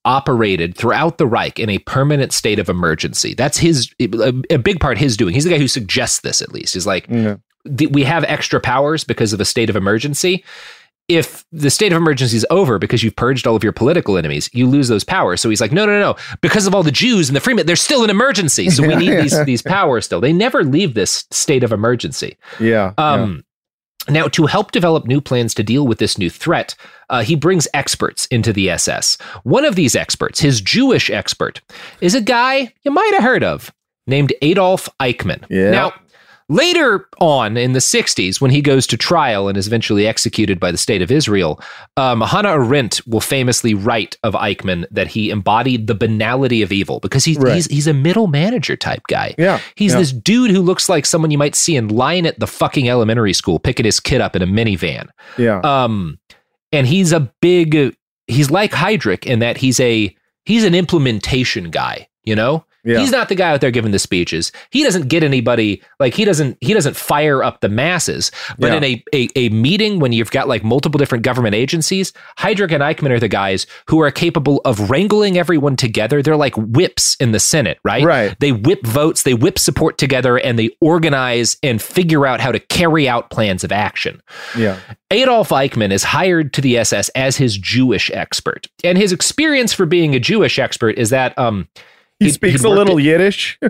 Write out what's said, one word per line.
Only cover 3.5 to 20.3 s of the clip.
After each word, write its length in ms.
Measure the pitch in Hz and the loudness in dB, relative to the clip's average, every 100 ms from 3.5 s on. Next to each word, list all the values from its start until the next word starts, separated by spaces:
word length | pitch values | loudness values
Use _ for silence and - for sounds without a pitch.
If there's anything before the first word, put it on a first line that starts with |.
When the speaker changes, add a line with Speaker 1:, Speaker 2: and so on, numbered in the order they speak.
| - | 0
Speaker 1:
his, 320 | 170 151 117 - | 2 2 -2 -4
a, 320 | 120 113 110 127 - | -4 0 0 -2 -2
a 80 | 156 | 0
big 220 | 120 185 | 0 0
part 160 | 151 107 | -2 0
his 200 | 143 104 | 0 0
doing. 160 | 98 | 0
He's 100 | 110 | 0
the 60 | 160 | 0
guy 80 | 156 | 2
who 100 | 135 | 0
suggests 520 | - 98 123 117 - | -2 -4 -2 -2 -4
this, 200 | 69 - | -4 -6
at 120 | - | -6
least. 200 | - - | -8 -8
He's 120 | 92 90 | -6 -2
like, 200 | 92 - | -4 -2
Speaker 2:
Yeah. 260 | 120 110 101 _ _ - | -2 -2 -4 _ _ -8
Speaker 1:
"The, 220 | 127 160 | -2 0
we 160 | 143 | 2
have 200 | 131 165 | 2 0
extra 340 | 147 151 - 139 | -2 -4 -2 -2
powers 460 | - 127 143 156 | 0 0 0 -2
because 280 | - 117 110 | -4 -2 -2
of 60 | 101 | -2
a 40 | |
state 240 | 101 - 113 | -2 0 0
of 80 | 104 | 0
emergency." 680 | 95 110 143 139 185 180 - - - - _ _ - | 0 0 -2 -2 -2 -2 -6 -20 -20 -20 _ _ -2
If 360 | 170 - - - | 0 0 -6 -16
the 160 | 160 147 | -4 -2
state 240 | - 214 | 0 2
of 40 | 170 | 2
emergency 380 | 165 139 123 110 | 2 0 0 0
is 80 | 107 | 0
over 300 | 175 170 104 | 2 2 0
because 240 | 101 117 | 0 0
you've 140 | 110 - | 0 0
purged 300 | 120 135 123 | -2 0 0
all 80 | 113 | 2
of 60 | |
your 80 | 107 | 0
political 440 | - 117 165 - 92 | 0 2 2 0 0
enemies, 320 | 78 73 - | -2 -4 -4
you 120 | 120 127 | 0 2
lose 220 | 143 127 | 2 2
those 160 | 107 | 0
powers. 360 | - 185 120 90 | 0 0 0 0
So 80 | 117 | 0
he's 100 | 107 | 0
like, 120 | 110 | 0
"No, 120 | 156 | 0
no, 80 | 214 | 2
no, 200 | 208 185 | 2 0
no. 40 | - - - | -2 -8 -4
Because 260 | - 214 196 | -2 0 2
of 80 | |
all 80 | 196 | 2
the 80 | 160 | 2
Jews 360 | 131 247 220 139 | 2 2 2 2
and 80 | 139 | 0
the 40 | |
Freemen, 260 | 240 233 160 | 0 0 2
there's 160 | 170 | 0
still 200 | - 285 | 0 2
an 60 | 220 | 2
emergency. 600 | 202 262 208 170 170 180 | 2 2 0 0 0 2
So 120 | 139 | 2
we 60 | 151 | 2
Speaker 2:
<laughs> 40 | |
Yeah, 40 | 165 | 2
Speaker 1:
need 100 | 170 | 2
Speaker 2:
yeah. 100 | 185 | 2
Speaker 1:
these, 240 | 147 165 | 2 0
these 180 | 143 120 | 0 -2
powers 440 | - 190 180 117 - | -2 0 0 0 -2
still." 140 | 90 | -2
They 100 | 120 | 0